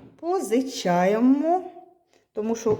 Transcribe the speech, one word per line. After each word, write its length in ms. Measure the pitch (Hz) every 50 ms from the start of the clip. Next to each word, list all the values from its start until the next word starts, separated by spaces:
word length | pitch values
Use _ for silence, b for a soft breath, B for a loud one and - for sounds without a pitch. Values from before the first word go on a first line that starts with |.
| - - - _
позичаємо, 1500 | 311 339 370 392 277 196 220 262 262 - - - - 185 175 175 180 190 208 220 247 262 269 294 311 320 349 370 359 370 - - - - _ _ _ _ _ _ _ _ _
тому 220 | 214 214 220 233
що 220 | 226 - 226 208